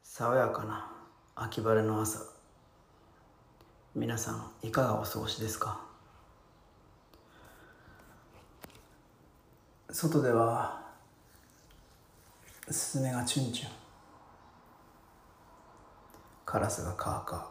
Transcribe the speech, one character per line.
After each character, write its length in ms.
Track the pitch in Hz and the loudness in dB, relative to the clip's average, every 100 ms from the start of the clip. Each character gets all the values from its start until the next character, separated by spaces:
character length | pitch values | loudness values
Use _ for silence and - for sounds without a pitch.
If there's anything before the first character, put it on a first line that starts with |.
| - - | -18 -2
爽 160 | 117 127 | 4 4
や 100 | 113 | 4
か 160 | - | 0
な 300 | 110 104 - - - - - | -6 -6 -8 -14 -20 -20 -18
秋 260 | - 120 - | -8 -4 0
晴 140 | 110 | 4
れ 80 | 110 | 6
の 160 | 107 110 | 6 2
朝。 200 | 110 - - - - - - - - - - - - - - - - - - - | 0 -4 -10 -16 -20 -20 -20 -20 -20 -20 -20 -20 -20 -20 -20 -20 -20 -20 -10 -4
皆 200 | 117 113 | -2 -2
さ 140 | - | -2
ん、 220 | 113 - - | -6 -8 -10
い 80 | 113 | 0
か 120 | 139 | 2
が 180 | 127 - | 4 2
お 20 | |
過 160 | 110 113 | -2 -4
ご 80 | 110 | -4
し 120 | - | -4
で 100 | 110 | -4
す 100 | - | -2
か？ 220 | - - - - - - - - - - - - - - - - - - - - - - - - - - - - - - - - - - - - - - - - - - - | -4 -4 -12 -20 -20 -20 -20 -20 -20 -20 -20 -20 -20 -20 -20 -20 -20 -20 -20 -20 -20 -20 -20 -20 -20 -20 -20 -20 -20 -20 -20 -20 -20 -20 -20 -20 -20 -20 -20 -20 -20 -20 -10
外 320 | - 165 151 | -2 4 4
で 80 | 127 | 6
は、 540 | 117 113 117 98 - - - - - - - - - - - - - - - - - - - - | 6 6 4 -2 -6 -14 -20 -20 -20 -20 -20 -20 -20 -20 -20 -20 -20 -20 -20 -20 -20 -20 -18 -6
ス 280 | - - 139 | -4 -2 0
ズ 60 | |
メ 60 | 131 | 0
が 140 | 123 | 0
チ 160 | 120 135 | 2 2
ュ 100 | 123 | 2
ン 20 | |
チ 120 | - | -2
ュ 20 | - | -8
ン。 40 | - - - - - - - - - - - - - - - - - - - - - - - - - - - - | -12 -20 -20 -20 -20 -20 -20 -20 -20 -20 -20 -20 -20 -20 -20 -20 -20 -20 -20 -20 -20 -20 -20 -20 -20 -20 -14 -2
カ 140 | - | 0
ラ 100 | 107 | 0
ス 140 | - | 0
が 100 | 85 | -4
カ 160 | 92 - | -4 -4
ー 140 | 85 | -4
カ 120 | - 85 | -6 -8
ー。 100 | - | -10